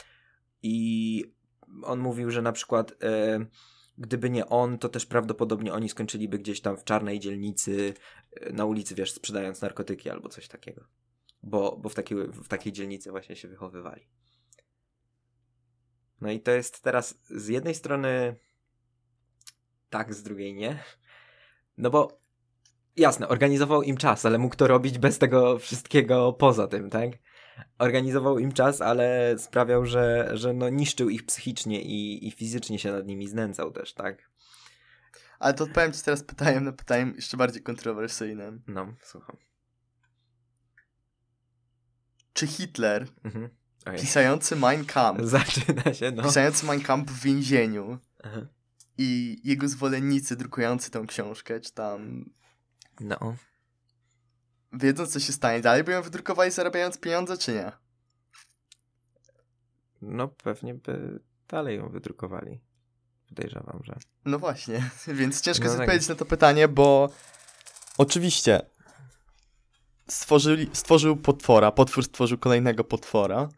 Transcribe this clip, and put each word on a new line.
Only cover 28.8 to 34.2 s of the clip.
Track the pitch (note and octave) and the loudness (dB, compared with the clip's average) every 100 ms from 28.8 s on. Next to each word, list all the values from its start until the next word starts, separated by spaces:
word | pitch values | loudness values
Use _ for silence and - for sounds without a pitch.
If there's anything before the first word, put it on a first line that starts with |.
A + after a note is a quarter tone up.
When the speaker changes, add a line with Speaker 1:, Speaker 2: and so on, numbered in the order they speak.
Speaker 1:
ale | A2 B2 B2 B2 A#2+ A2+ | 0 2 4 4 2 0
sprawiał, | - B2 A#2+ B2 A#2+ | 0 0 4 2 2
że, | B2 A#2+ A#2 - | 2 2 2 0
że | A2 B2 | -2 -2
no, | B2 B2 | -2 -2
niszczył | C#3 C#3+ - A#2+ | 0 0 0 0
ich | A2 - | -2 -4
psychicznie | - C3 - A2 G#2 | -6 -6 -6 -6 -6
i, | - G#2+ G#2 G#2 G#2+ | -6 -6 -6 -8 -10
i | |
fizycznie | - A2+ A#2+ - G#2 | -8 -8 -6 -6 -6
się | G2+ | -4
nad | G2 G2 | -4 -6
nimi | G2 G2+ | -8 -8
znęcał | A2 G#2+ F#2 D#2+ | -6 -6 -6 -8
też, | - - | -10 -12
tak? | - G2 F#2+ | -10 -10 -10